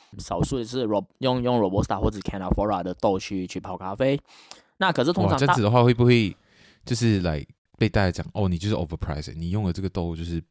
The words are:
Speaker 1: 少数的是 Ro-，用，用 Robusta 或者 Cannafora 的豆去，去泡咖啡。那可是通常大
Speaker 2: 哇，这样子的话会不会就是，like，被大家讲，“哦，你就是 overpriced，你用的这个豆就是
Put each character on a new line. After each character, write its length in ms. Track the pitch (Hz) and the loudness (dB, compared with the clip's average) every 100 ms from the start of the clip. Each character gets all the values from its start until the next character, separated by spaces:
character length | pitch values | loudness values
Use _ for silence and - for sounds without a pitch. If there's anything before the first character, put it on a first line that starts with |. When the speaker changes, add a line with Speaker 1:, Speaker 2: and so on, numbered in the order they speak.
| _ 101 | _ -18
Speaker 1:
少 200 | - 87 | -6 -2
数 140 | - 135 | -2 -2
的 60 | |
是 220 | 113 123 113 | -4 -4 0
Ro-， 180 | 104 95 _ | -2 -2 _
用， 240 | 131 127 | -2 0
用 180 | 123 120 | 0 2
Robusta 380 | 98 95 - 98 | 2 0 0 0
或 100 | 110 | -2
者 120 | 104 | -2
Cannafora 640 | - 98 92 - 104 95 | -6 -6 -2 0 2 0
的 100 | 90 | -2
豆 240 | 90 - 95 | -2 0 0
去， 300 | - 98 90 | -2 -6 -6
去 100 | 90 | -8
泡 180 | 98 90 | -10 -10
咖 200 | 95 101 | -10 -2
啡。 240 | 135 143 - - - - _ _ | 0 0 -4 -20 -20 -20 _ _
那 160 | 190 | 0
可 100 | - | 2
是 80 | 131 | 0
通 160 | 175 - | 2 2
常 40 | |
大 20 | |
Speaker 2:
哇， 40 | 135 | 2
这 80 | 143 | 2
样 100 | - | 4
子 60 | |
的 60 | 104 | 4
话 140 | 123 | 6
会 100 | 120 | 6
不 120 | 120 | 6
会 320 | 120 120 101 - _ _ - _ | 6 6 4 -4 _ _ -20 _
就 100 | - | -6
是， 240 | 120 117 101 | 0 2 2
like， 300 | 87 76 - _ _ _ | 2 -2 -6 _ _ _
被 100 | 110 | 0
大 120 | 110 | 2
家 120 | 95 | 0
讲 120 | - 80 | 0 -6
，“哦， 160 | 104 95 | -2 0
你 80 | 87 | 0
就 120 | 101 | -2
是 80 | 107 | -2
overpriced， 580 | 82 80 - 76 76 | -4 -6 -6 -6 -8
你 160 | 80 85 | -8 -4
用 140 | 101 | -2
的 80 | 98 | -2
这 100 | 87 | -2
个 60 | 95 | -4
豆 260 | 95 85 | -4 -4
就 80 | 82 | -6
是 180 | 85 82 - | -6 -6 -8